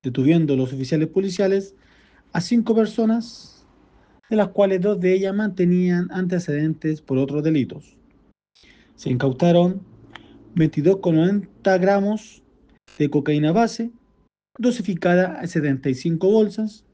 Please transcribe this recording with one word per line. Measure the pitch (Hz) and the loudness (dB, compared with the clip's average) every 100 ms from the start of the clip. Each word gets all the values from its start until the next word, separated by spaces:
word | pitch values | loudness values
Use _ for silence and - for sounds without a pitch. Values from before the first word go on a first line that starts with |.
detuviendo | 135 123 131 170 156 135 | -4 0 2 2 2 0
los | 131 | -2
oficiales | 135 131 160 160 | -6 -4 -2 0
policiales | 190 196 180 196 196 196 _ _ _ _ _ _ | -2 -4 -2 0 0 -4 _ _ _ _ _ _
a | 175 | -8
cinco | 175 240 233 226 | -2 -2 2 0
personas, | 214 - 220 226 226 - - - _ _ _ _ _ _ _ | 0 0 0 0 -4 -18 -20 -20 _ _ _ _ _ _ _
de | 214 | 0
las | 196 | 0
cuales | 196 202 190 | 2 2 2
dos | 202 196 | 0 0
de | 180 | 0
ellas | 190 190 | 0 0
mantenían | 202 214 180 175 180 180 175 180 | -2 -4 0 2 2 2 0 -2
antecedentes | 185 185 180 170 147 156 156 156 156 | -4 -2 -4 -2 -2 -2 -2 -6 -6
por | - 131 | -4 -2
otros | 135 147 | -2 -2
delitos. | 156 156 120 - - _ _ _ _ _ _ _ _ _ _ _ | 0 0 -2 -8 -18 _ _ _ _ _ _ _ _ _ _ _
Se | - | -4
incautaron | 127 135 127 175 175 180 185 - - - - - - - 175 | -2 -2 2 4 4 4 -2 -12 -20 -20 -20 -20 -20 -8 0
veintidós | 156 156 147 190 | 0 2 2 2
coma | 180 160 175 | 2 2 2
noventa | 202 175 - 196 190 | 0 -4 -4 0 2
gramos | 185 202 196 214 - - _ _ _ _ _ - | 2 2 0 -4 -8 -20 _ _ _ _ _ -4
de | 147 | -2
cocaína | 147 139 151 151 | 0 0 0 2
base, | 190 233 226 233 - _ _ _ _ _ - | 2 0 -2 -10 -10 _ _ _ _ _ -2
dosificada | 240 240 196 170 175 180 185 165 | -2 -2 -6 -2 2 2 0 -4
en | 175 | -6
setenta | 165 147 135 139 | -2 -2 -2 -2
y | 131 | -4
cinco | 170 165 185 | -4 0 2
bolsas | 220 208 - 214 - _ | 2 2 -2 -8 -10 _